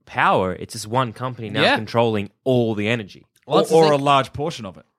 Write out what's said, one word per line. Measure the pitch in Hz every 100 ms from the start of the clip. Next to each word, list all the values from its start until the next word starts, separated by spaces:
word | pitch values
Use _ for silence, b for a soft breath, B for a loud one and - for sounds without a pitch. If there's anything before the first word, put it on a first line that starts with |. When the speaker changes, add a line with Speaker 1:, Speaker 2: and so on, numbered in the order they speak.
| _
Speaker 1:
power. | 123 165 156 92
It's | 87 -
just | 110 104
one | 123 123
company | 104 127 120 110
now | 107
Speaker 2:
Yeah. | 196 190
Speaker 1:
controlling | 104 117 117 107 101 _ 131
all | 127 113
the | 104 104
energy. | 120 95 - _ _ -
Speaker 2:
Well, | 147
Speaker 3:
Or, |
Speaker 2:
Monsters, | - 160
Speaker 3:
or | 156
a | 147
Speaker 2:
Inc |
Speaker 3:
large | 143 139 131
portion | - 156 151 101
of | 82
it. | -